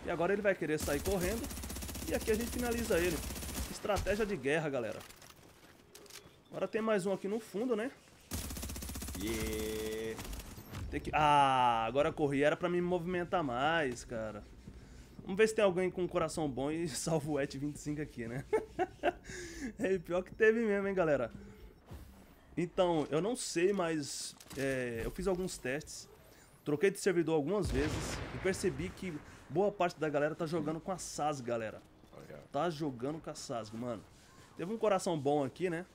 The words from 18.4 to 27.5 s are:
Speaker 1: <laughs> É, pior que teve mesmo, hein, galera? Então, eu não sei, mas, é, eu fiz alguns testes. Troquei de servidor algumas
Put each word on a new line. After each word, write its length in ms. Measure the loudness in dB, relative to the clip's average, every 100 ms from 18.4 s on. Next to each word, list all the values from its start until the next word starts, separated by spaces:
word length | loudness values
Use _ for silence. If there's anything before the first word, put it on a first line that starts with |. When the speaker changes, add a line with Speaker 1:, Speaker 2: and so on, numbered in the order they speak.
| 0 0 0 -4
Speaker 1:
<laughs> 380 | -4 0 -2 -2 -12 -10 -10 -8 -8 -4
É, 180 | 0 0
pior 240 | 0 -4
que 120 | -4
teve 260 | 6 8 8
mesmo, 260 | 4 2 2
hein, 80 |
galera? 380 | 2 4 4 0 -6 -16 -18 -18 -20 -16 -16 -16 -20 -20 -20 -8 -4
Então, 500 | -2 2 4 4 2
eu 120 | 0
não 120 | 0
sei, 380 | -2 -2 2 2
mas, 640 | 2 0 0 -4 -8 -10 -14 -12 -4
é, 440 | -2 0 -2 -4
eu 80 | -4
fiz 160 | -2 -2
alguns 300 | 0 -2 -4
testes. 520 | -4 -4 -6 -14 -16 -20 -20 -20 -20 -10
Troquei 280 | -2 4 4
de 80 | 4
servidor 380 | 2 4 4 2
algumas 340 | 2